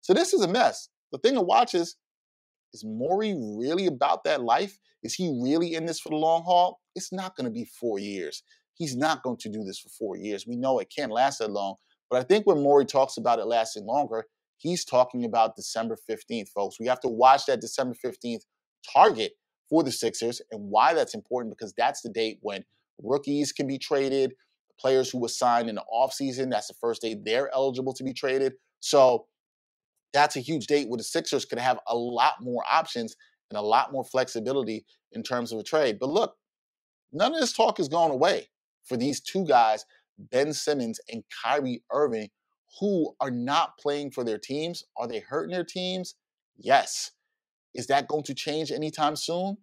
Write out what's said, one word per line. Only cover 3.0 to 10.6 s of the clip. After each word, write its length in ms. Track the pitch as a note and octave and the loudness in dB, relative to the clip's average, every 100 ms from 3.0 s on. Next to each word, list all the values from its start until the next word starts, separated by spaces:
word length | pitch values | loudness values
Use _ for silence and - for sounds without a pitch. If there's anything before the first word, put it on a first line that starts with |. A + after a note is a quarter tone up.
| C3+ F#3+ G#3+ | -2 0 0
really 540 | F#3 A2 G#2 B2+ E3+ F#3+ | -4 -6 -4 -2 0 0
about 360 | C3 C#3 E3+ D#3+ | 0 0 0 0
that 180 | D3 | 0
life? 360 | A#2+ C3 G3 - _ _ | 2 2 0 -8 _ _
Is 140 | - - | -10 -4
he 200 | F#3 C3 | -2 0
really 320 | B2 D#3 E3+ | 2 2 0
in 140 | E3 E3 | -2 -4
this 120 | D#3 | -6
for 100 | - | -6
the 60 | D#3 | -2
long 280 | D#3+ E3 | 2 2
haul? 360 | E3+ F3+ F3+ - _ | 4 4 4 0 _
It's 180 | - - | -14 -10
not 240 | F#3 F#3+ - | -8 -8 -6
gonna 140 | B2 | -6
be 160 | - - | -6 -10
four 320 | - A#2+ G2+ | -6 -4 -4
years. 460 | G2+ G2 D#2+ - _ _ _ _ | -4 -6 -8 -10 _ _ _ _
He's 200 | D#3+ B2 | -6 -2
not 280 | D3+ D3+ | 0 0
going 140 | - A#2+ | -4 -8
to 120 | A2 | -8
do 140 | G#2+ | -8
this 160 | G2 F#2+ | -8 -12
for 100 | - | -16
four 260 | - A2+ F#2 | -8 -8 -6
years. 300 | G2+ G2+ A2+ | -6 -8 -8
We 100 | |
know 220 | A#2+ | -4